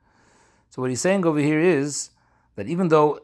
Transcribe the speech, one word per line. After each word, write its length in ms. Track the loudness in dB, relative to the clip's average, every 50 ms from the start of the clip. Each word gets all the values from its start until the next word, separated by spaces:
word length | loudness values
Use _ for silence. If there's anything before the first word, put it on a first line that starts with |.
| _ _ _ _ _ _ _ _ _ _ _ _ _ _
So 140 | -10 -6 -6
what 80 | -4
he's 100 | -4 -2
saying 240 | 0 0 0 0 0
over 140 | 0 0 0
here 200 | 0 0 0 2
is 520 | 2 2 2 0 -2 -4 -6 -8 -10 -12 _ _ _ _ _ _ _ _ -12
that 120 | -12 -8
even 220 | -6 -4 -2 0 4
though 300 | 4 4 4 4 0 -2